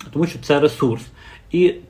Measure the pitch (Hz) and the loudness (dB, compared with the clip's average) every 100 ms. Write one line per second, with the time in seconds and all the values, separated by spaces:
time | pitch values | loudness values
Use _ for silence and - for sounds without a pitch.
0 | - 147 170 123 - 143 147 - 131 113 | -10 -4 -4 -4 0 2 2 2 -2 -2
1 | - - - - - 175 180 - - | -8 -20 -20 -20 -4 2 2 0 -10